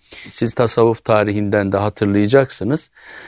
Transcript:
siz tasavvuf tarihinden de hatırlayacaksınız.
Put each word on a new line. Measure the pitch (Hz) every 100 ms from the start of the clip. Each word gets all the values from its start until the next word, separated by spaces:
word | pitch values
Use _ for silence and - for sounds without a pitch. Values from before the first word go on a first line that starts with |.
| _
siz | - - - 117
tasavvuf | - 117 - 117 113
tarihinden | - 107 104 104 104 104 98
de | 98
hatırlayacaksınız. | 104 - 104 101 104 131 131 - 98 156 - _ - -